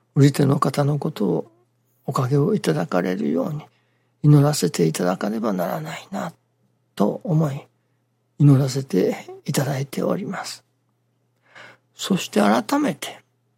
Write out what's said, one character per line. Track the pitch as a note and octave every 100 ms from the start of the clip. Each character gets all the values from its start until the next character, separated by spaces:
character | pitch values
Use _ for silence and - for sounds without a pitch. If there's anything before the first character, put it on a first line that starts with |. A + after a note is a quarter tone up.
| _ -
売 |
り | C#3+
手 | C#3 C3+
の | C#3
方 | C#3+ C#3
の | C#3 D3
こ | D#3+
と | - F#3
を | - - _ _ _ _ _ -
お |
か | A#2+ B2+
げ | C#3+
を | C#3+ D3
い |
た | E3
だ | D#3 D#3+
か | F2+
れ | - -
る | -
よ | - -
う |
に | D3+ - _ _ _ _ _
祈 | D3+ D3
ら | C#3+ D3+
せ | E3+
て | - E3
い |
た | D#3
だ | F3+ F#3+
か | G3+
ね | A3
ば | G#3+
な | F#3 E3+
ら | E3
な | D#3 D#3+
い | -
な、 | G3 - - _ _ _ _ _ -
と | G#3 -
思 | A3+ D#3+ D#3
い、 | C#3 - _ _ _ _ _ _ _
祈 | C#3+ C3+
ら | C#3
せ | C3+
て | C3 F#3 - - - F#4+ -
い |
た | C#3+ C3
だ | C3+
い | C#3
て | F#3+
お | - -
り | -
ま | F#3
す。 | - - _ _ _ _ _ _ _ _ _ - - - _
そ | - - F3
し | -
て | G#3
改 | G#3 A3 A3+ C#4+
め | C#4+ D#3+
て、 | - - _ _ _